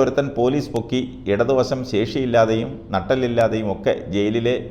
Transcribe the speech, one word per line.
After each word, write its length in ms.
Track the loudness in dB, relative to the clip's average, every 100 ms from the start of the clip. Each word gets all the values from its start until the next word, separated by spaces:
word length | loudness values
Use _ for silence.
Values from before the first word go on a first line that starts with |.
ഒരുത്തൻ 260 | 4 2 -2 2
പോലീസ് 340 | 2 0 -2
പൊക്കി 260 | -6 -4 -4 -4 -6 -2
ഇടതുവശം 480 | 0 2 2 2 -2 -2
ശേഷിയില്ലാതെയും 800 | -2 -2 -2 2 4 4 2 -2 -8 -6
നട്ടലില്ലാതെയും 760 | -4 0 0 0 2 2 2 -2
ഒക്കെ 180 | -2 0 -2 -2
ജയിലിലെ 400 | 0 0 2 0 -2 -4